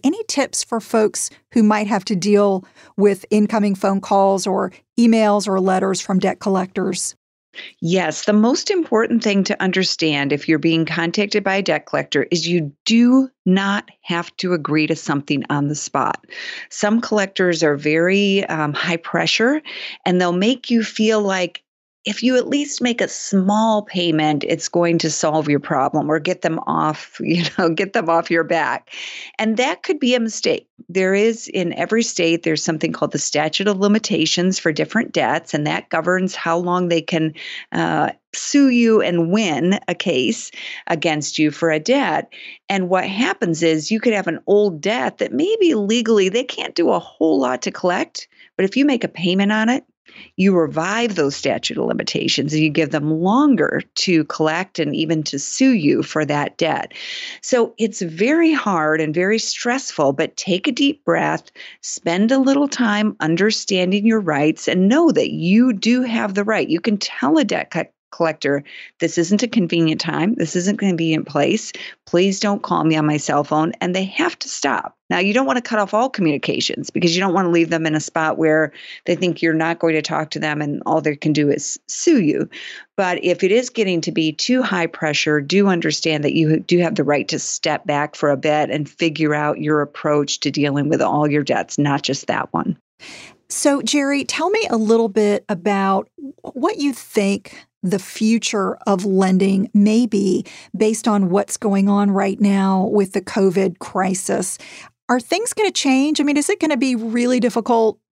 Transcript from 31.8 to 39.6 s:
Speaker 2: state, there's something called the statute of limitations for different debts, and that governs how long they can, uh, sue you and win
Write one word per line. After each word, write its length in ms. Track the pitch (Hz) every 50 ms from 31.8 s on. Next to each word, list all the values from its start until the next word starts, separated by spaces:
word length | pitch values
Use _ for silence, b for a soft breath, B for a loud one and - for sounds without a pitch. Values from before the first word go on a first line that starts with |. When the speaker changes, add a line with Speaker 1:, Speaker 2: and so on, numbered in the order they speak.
| 170 175 208 233 226
Speaker 2:
state, 420 | - - - 175 165 165 165 -
there's 180 | 165 156 147 -
something 300 | - 160 156 160 160 160
called 200 | - 151 143 -
the 60 | 147
statute 500 | - - - 147 151 156 156 - 196 208
of 100 | 202 190
limitations 800 | 196 208 208 220 214 - 214 165 160 151 - 180 175 190 185 -
for 140 | - 170 151
different 400 | 147 151 147 - 220 - - -
debts, 400 | 170 139 113 135 165 - - -
and 140 | 151 147
that 240 | 151 160 - - -
governs 440 | - 165 160 175 180 185 185 185 -
how 220 | - - 165 165
long 320 | 170 180 180 175 180 180 175
they 140 | 170 165 156
can, 320 | - 180 160 160 156 151 B B B B B B B -
uh, 400 | 170 165 165 160 151 147 - - _ _ _ -
sue 360 | - - - - 285 277 262
you 340 | 247 240 233 226 220 214 -
and 280 | - 175 170 170 165
win 480 | 180 220 220 180 151 127